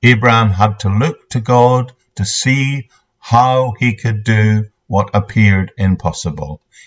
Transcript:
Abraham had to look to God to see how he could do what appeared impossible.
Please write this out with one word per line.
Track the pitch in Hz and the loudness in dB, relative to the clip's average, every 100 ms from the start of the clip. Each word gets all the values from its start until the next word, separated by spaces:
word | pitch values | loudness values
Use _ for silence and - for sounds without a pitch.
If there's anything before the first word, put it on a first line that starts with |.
Abraham | 120 120 120 113 113 | 4 4 4 2 2
had | 92 107 104 | 2 0 0
to | 98 | -2
look | 101 147 156 _ | 0 -2 -4 _
to | 123 | -8
God | 113 123 123 127 123 _ _ - | 0 2 4 2 -2 _ _ -8
to | 95 | -6
see | - - 135 135 139 117 _ _ _ | -4 -4 -2 -2 -6 -10 _ _ _
how | - 120 127 131 131 104 | -2 2 2 2 -2 -2
he | 123 | -4
could | 110 120 107 | -2 -4 -6
do | 110 110 107 107 107 _ _ | -2 0 2 0 -2 _ _
what | 98 101 | -4 -2
appeared | 101 101 - 104 98 92 - | -2 -2 2 2 2 -2 -4
impossible. | 95 92 85 78 85 73 73 76 _ _ | -2 -2 -4 -6 -10 -8 -12 -12 _ _